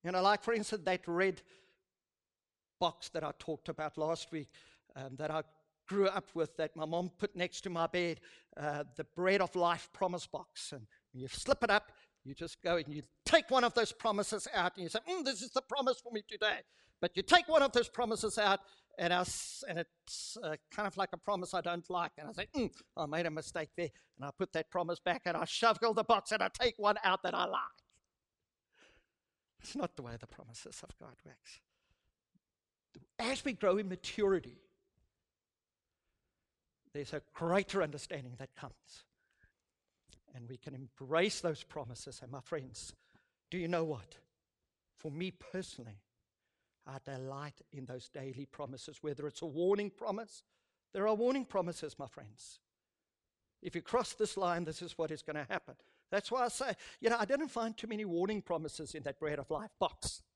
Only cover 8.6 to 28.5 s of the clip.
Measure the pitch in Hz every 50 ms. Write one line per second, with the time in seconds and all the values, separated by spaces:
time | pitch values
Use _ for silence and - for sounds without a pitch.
8.6 | 143 151 143 147 151 - - - 160 _ _ - 180 185 196 202 190 170 - 185
9.6 | 175 170 170 165 - - - - 196 180 180 170 - - - 139 - _ _ -
10.6 | - - 151 135 110 - _ _ _ _ - 127 131 131 - - - - 277 -
11.6 | - 220 202 208 - - - - - _ _ _ _ 135 139 - 165 160 - _
12.6 | - 180 170 170 151 135 147 151 - - _ _ _ - - 330 - - 254 262
13.6 | 240 233 - 240 226 - - - - 226 208 202 196 - - 202 - - 302 208
14.6 | 170 180 - 196 180 165 - 220 - 330 359 370 302 262 269 185 226 247 - 262
15.6 | 262 _ 233 285 262 262 240 - - 240 233 214 202 - 220 - 214 214 196 -
16.6 | - _ _ _ _ _ _ _ - 175 _ 185 - - 330 359 349 - 311 320
17.6 | 277 269 - 240 233 - - - 247 214 220 202 - 214 - - 208 202 196 190
18.6 | - - - _ _ _ - - 180 170 175 175 180 - - - - - - -
19.6 | - 247 175 165 160 _ _ _ _ - - - - - - 220 233 160 156 147
20.6 | _ _ - - 214 196 - 190 190 180 - 170 _ - 208 185 180 170 - 180
21.6 | 147 170 175 175 165 - 180 175 170 156 _ - 156 143 226 170 202 - - 294
22.6 | 240 185 - - - _ _ - 147 143 151 165 175 165 156 156 147 - - 175
23.6 | 156 147 _ - 175 147 _ - _ _ _ - 131 143 - _ 190 - - 160
24.6 | 160 _ - 190 175 160 170 - _ 180 170 - _ 180 170 156 165 - - -
25.6 | - 233 220 220 226 226 220 220 214 - 233 202 - - 208 214 190 196 _ -
26.6 | 247 240 - - 208 202 208 214 - 196 185 190 - 180 170 175 180 185 185 175
27.6 | 160 - - _ _ _ _ _ _ _ _ _ _ _ _ _ _ _